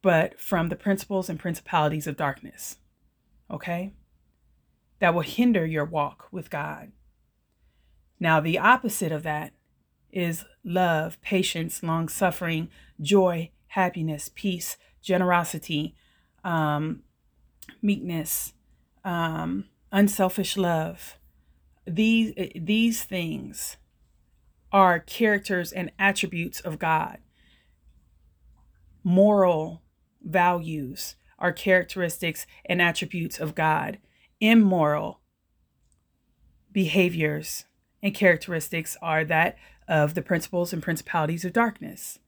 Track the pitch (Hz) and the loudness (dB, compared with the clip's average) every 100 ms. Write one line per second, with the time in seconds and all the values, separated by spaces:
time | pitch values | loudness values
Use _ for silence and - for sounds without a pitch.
0 | 190 165 180 - - 180 165 - 208 190 | 4 4 2 -4 -4 -2 -2 -2 -2 -2
1 | - 196 185 165 180 165 - 170 151 156 | -2 -6 -4 -6 -6 -8 -2 0 2 0
2 | 151 143 147 135 - - - - _ _ | -6 -4 -4 -4 -14 -16 -16 -16 _ _
3 | _ _ _ _ _ - - 175 196 - | _ _ _ _ _ -12 -8 -8 -8 -14
4 | _ _ _ _ _ _ _ _ _ _ | _ _ _ _ _ _ _ _ _ _
5 | 180 170 156 - 247 208 160 156 147 165 | 2 2 -2 2 4 4 2 -2 -2 -2
6 | 143 - - 185 - 151 151 147 - _ | -4 -6 -14 -14 -10 -8 -8 -8 -14 _
7 | _ _ _ _ _ _ _ _ _ _ | _ _ _ _ _ _ _ _ _ _
8 | _ _ 170 160 160 175 202 254 226 - | _ _ 2 4 4 2 4 4 2 -4
9 | 170 156 160 151 160 _ _ _ _ _ | -4 -4 -4 -4 -6 _ _ _ _ _
10 | _ 190 170 165 - _ 196 180 180 160 | _ -4 -4 -4 -10 _ -4 2 2 2
11 | 160 - - 190 190 170 165 - 165 165 | -2 -8 -2 0 0 -2 -6 -6 -2 -2
12 | 165 - 185 165 170 160 170 - - - | -2 0 0 0 -4 -4 -6 -12 -20 -10
13 | 147 196 185 170 165 _ _ - 185 180 | 4 6 6 2 -6 _ _ 0 0 0
14 | 160 151 - - 202 180 - - _ _ | -4 -4 -10 -6 -4 -4 -8 -12 _ _
15 | - 185 180 175 165 160 - 151 160 _ | -2 0 4 2 0 -8 -4 -4 -4 _
16 | _ _ _ _ 190 170 151 147 156 165 | _ _ _ _ -4 0 0 0 -2 -6
17 | _ _ _ _ _ _ - - 208 202 | _ _ _ _ _ _ -20 -4 -2 0
18 | 180 165 156 - - _ _ _ _ _ | -2 -4 -4 -6 -8 _ _ _ _ _
19 | 190 170 165 160 165 196 - _ _ 196 | -6 -2 -2 -2 -4 -6 -8 _ _ 4
20 | 202 202 185 202 185 202 175 165 160 170 | 4 4 0 0 -4 0 0 0 -2 -8
21 | - - _ _ _ _ _ _ - 165 | -18 -20 _ _ _ _ _ _ -8 0
22 | 220 226 220 - 185 - 160 214 233 226 | 4 4 2 -2 -8 -8 -2 2 2 0
23 | - 185 165 151 127 - - - _ _ | -4 -4 -4 -6 -10 -12 -12 -14 _ _
24 | _ _ _ _ _ _ _ 196 190 170 | _ _ _ _ _ _ _ 4 6 4
25 | - - 220 202 208 180 170 - 175 - | -4 0 2 2 0 -4 -4 -6 -10 0
26 | 196 196 185 170 170 - - 151 165 160 | 0 0 -4 -4 -8 -8 -10 -4 0 0
27 | 160 - _ _ _ _ _ _ _ _ | -2 -10 _ _ _ _ _ _ _ _
28 | _ _ _ _ _ _ _ _ _ _ | _ _ _ _ _ _ _ _ _ _
29 | 180 180 208 208 185 165 160 165 _ _ | 2 6 8 8 4 4 -2 -10 _ _
30 | _ _ - 160 175 175 165 156 131 175 | _ _ -4 2 2 2 -4 -8 -8 -10
31 | - - _ _ 180 - - 185 180 190 | -12 -12 _ _ -4 -2 2 2 2 -4
32 | 175 - 170 156 - - - 180 175 165 | -6 -4 -6 -6 -12 -18 -4 2 2 0
33 | 160 180 165 - 160 156 156 156 156 - | -6 -6 -6 -6 -6 0 2 2 -2 -10
34 | _ _ _ _ 214 233 208 180 151 147 | _ _ _ _ 6 6 6 4 2 0
35 | 160 - _ _ _ _ _ _ _ _ | -4 -12 _ _ _ _ _ _ _ _
36 | _ _ _ _ _ _ _ 202 175 196 | _ _ _ _ _ _ _ -2 0 2
37 | 180 170 151 151 - - - _ _ _ | 2 2 -2 -2 -8 -12 -12 _ _ _
38 | 202 202 196 165 - 170 - 165 156 - | -6 2 4 4 0 -6 -4 -8 -8 -8
39 | 165 156 156 160 170 - - _ - 160 | -2 0 2 2 2 0 -20 _ 0 2
40 | 147 170 - 170 - 175 175 170 - 160 | 2 0 -2 -4 -2 -4 -2 -4 -4 -6
41 | - 170 156 170 185 196 233 208 - 185 | -4 -2 -2 -2 -2 0 0 -2 -14 -14
42 | - - | -16 -16